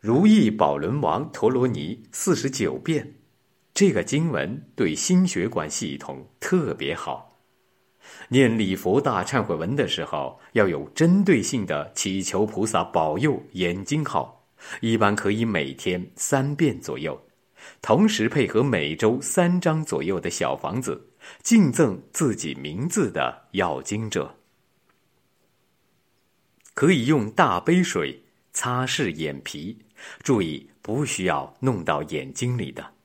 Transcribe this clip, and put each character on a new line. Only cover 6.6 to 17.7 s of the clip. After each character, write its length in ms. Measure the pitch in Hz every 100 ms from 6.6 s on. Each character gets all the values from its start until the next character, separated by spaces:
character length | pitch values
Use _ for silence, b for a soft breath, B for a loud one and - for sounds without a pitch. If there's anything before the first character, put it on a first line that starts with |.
| 135
别 220 | - 69
好。 460 | - - 65 - _ _ _ _ _ _ _ B B B
念 280 | 123 127 113
礼 200 | 98 95
佛 240 | 90 113
大 240 | 147 104
忏 180 | 92 131
悔 140 | 101 82
文 180 | 82
的 140 | 139 110
时 160 | 80
候， 340 | 78 78 67 - B
要 160 | 117 101
有 200 | 76 71
针 340 | - 165 185
对 180 | 196 143
性 240 | 90 127 98
的 260 | 73 73
祈 300 | - 101 95
求 240 | 90 95 104
菩 180 | -
萨 200 | 107 90
保 340 | 85 85 80 78
佑 240 | 147 120 -
眼 320 | 90 87 90
睛 200 | 98 151
好， 420 | 151 90 65 - _ _ B B
一 160 | 113 113
般 200 | 104 104
可 160 | 98
以 120 | 107
每 300 | 113 95 69
天 380 | 67 - 90 90
三 400 | - - 139 135
遍 260 | 147 160 87
左 160 | - 65
右， 240 | - 69 _ _ _ B B